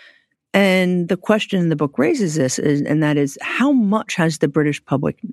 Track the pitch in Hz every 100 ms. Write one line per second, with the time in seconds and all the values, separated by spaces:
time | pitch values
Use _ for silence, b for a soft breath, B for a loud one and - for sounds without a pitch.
0 | b b b b _ 196 196 185 180 180
1 | 170 185 - 214 - 196 170 151 151 -
2 | 151 311 190 151 131 - - 143 143 151
3 | 151 147 139 - - - 254 269 208 214
4 | - - 165 151 151 156 147 147 - 139
5 | 104 - 208